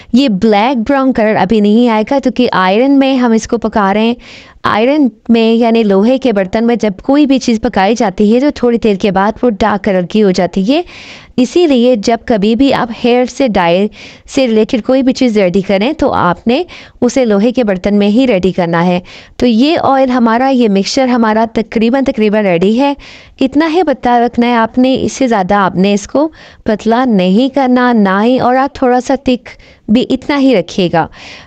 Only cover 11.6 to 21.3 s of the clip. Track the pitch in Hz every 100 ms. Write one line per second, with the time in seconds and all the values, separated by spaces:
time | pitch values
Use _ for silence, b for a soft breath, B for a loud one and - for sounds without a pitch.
11.6 | 339 254 240 240 214 233 - 220 208 233
12.6 | 277 - 240 220 240 247 247 - 269 196
13.6 | 170 175 214 B B B - - 254 220
14.6 | 214 226 226 262 262 247 254 208 185 190
15.6 | 185 196 233 311 285 87 170 175 - 269
16.6 | 349 B B - 247 277 240 196 233 240
17.6 | 208 185 202 208 202 214 262 190 190 175
18.6 | 170 170 180 180 180 B B - 247 220
19.6 | 285 339 - 269 262 247 233 226 269 262
20.6 | 226 196 196 277 262 240 220